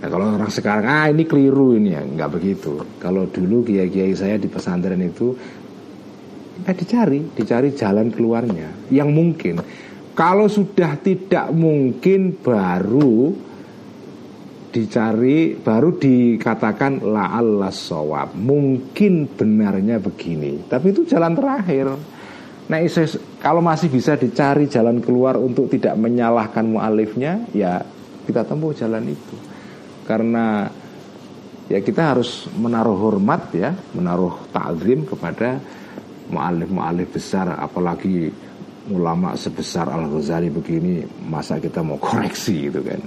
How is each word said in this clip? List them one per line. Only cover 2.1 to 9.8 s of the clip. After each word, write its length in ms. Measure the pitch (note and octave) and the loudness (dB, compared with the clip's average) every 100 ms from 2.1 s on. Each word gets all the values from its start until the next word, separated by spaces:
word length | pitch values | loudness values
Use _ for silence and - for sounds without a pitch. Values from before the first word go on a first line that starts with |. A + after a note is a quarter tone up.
| D2+ D2+ | -4 -4
begitu. 420 | D#2+ F#2 G2 D#2+ D2 - - | -2 -2 -2 -4 -6 -8 -8
Kalau 300 | F2 F#2+ F#2 | -2 0 0
dulu 340 | - F2+ A#2+ | -2 2 2
kiai-kiai 480 | A2+ G2 F#2 F#2+ F#2+ | 2 2 2 0 0
saya 240 | F#2 F#2+ G#2+ | 0 0 -2
di 160 | G2 | -2
pesantren 480 | F#2 - F2+ F#2 F#2 | -6 -4 -2 -2 -2
itu, 320 | F2+ E2+ A#2+ B2+ - - - - - - - - - - - - | -2 -2 -2 -4 -10 -18 -18 -18 -18 -18 -20 -20 -20 -18 -18 -8
ya 160 | F3+ F3+ | -4 -4
dicari, 580 | F3 A#3+ G#3 C#3 D#3 | 0 2 4 2 -2
dicari 380 | - G#2+ A#2 C#3 | -4 0 2 2
jalan 380 | C3+ G#2+ G2+ A#2 | 0 2 2 2
keluarnya 800 | A2 A2+ A#2 A#2 F2 D#2+ - - | 2 2 2 0 -4 -6 -12 0
yang 180 | C3+ D3 | 2 4
mungkin. 540 | D3+ E3+ D#3+ - E3+ - - | 4 4 2 -4 -4 -6 -12